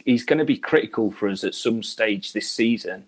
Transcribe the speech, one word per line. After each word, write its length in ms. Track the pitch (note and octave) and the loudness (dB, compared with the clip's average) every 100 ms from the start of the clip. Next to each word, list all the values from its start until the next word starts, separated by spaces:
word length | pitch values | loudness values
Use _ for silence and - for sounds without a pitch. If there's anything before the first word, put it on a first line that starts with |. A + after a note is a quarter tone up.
he's 180 | - A#2+ | 0 2
gonna 220 | - D#3 | 4 2
be 120 | D3+ C3 | 2 0
critical 540 | - D#3 A2+ - G#2+ | 2 2 2 0 -2
for 180 | G2 G2+ | 0 -2
us 140 | F#2+ | -2
at 140 | G2+ - | -4 -2
some 260 | A#2+ A2+ | -2 -2
stage 500 | G#2+ - A2 G2+ - | -4 -2 -2 -2 -4
this 160 | G#2+ - | -6 -4
season, 580 | - A#2 A2+ F2 F#2+ | 0 0 0 -4 -12